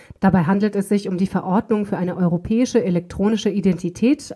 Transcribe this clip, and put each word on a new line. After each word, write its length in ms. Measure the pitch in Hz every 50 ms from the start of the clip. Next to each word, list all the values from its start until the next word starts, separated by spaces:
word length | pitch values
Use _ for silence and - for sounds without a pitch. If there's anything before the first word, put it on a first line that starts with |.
| - - - -
Dabei 240 | - 190 196 190 160
handelt 320 | 156 196 202 208 208 202 202
es 100 | 196 -
sich 220 | 208 202 202 -
um 80 | 185 175
die 100 | 196 190
Verordnung 580 | - 185 - 185 180 214 233 - 226 208 208
für 120 | 202 196 165
eine 180 | 180 180 170
europäische 680 | 175 185 170 170 175 175 - 220 233 254 240 - 233
elektronische 680 | - 190 180 170 170 175 - - 190 214 226 202 - 214
Identität 840 | 180 202 165 190 175 - - 170 175 - 214 247 302 - - - -